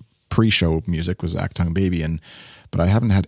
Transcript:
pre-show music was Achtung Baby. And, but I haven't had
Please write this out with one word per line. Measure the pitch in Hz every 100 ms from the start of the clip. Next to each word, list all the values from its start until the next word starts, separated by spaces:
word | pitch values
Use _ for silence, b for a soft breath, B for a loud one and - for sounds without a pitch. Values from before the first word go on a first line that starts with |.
| - _ _
pre-show | - 113 - 85 80 90
music | 82 85 92
was | 82 82
Achtung | 95 - 85 82
Baby. | 95 85
And, | 80 80 B B B B B
but | -
I | 87
haven't | 110 120
had | 98